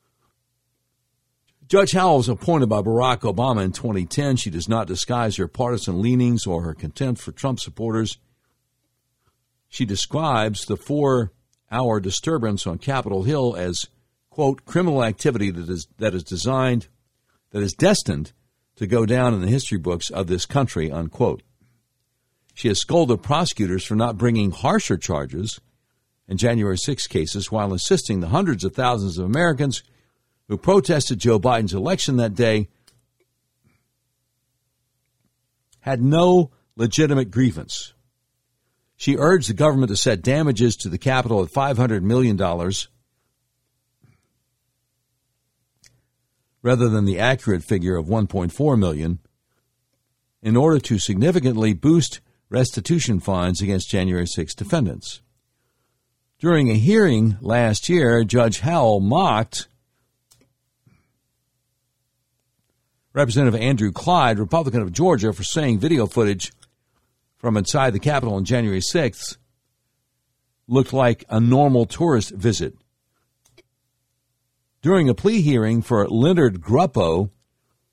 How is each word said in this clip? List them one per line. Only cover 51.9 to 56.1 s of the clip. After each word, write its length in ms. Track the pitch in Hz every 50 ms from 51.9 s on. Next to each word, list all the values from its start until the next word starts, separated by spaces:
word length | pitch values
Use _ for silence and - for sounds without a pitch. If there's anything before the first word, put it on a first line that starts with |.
| 165 170 127 - - - _ _ _ _ _ -
restitution 720 | 104 123 139 - - 120 - - 170 170 - - 107 87
fines 420 | - - 98 90 87 90 92 -
against 280 | 101 98 101 92 - -
January 360 | - 98 92 92 90 87 87
sixth 320 | 85 - - 80 - -
defendants. 640 | - - 101 - 165 123 85 60 - - - - - _ _ _ _ _ _ _ _ _ _ _ _ _ _ _ _ _ _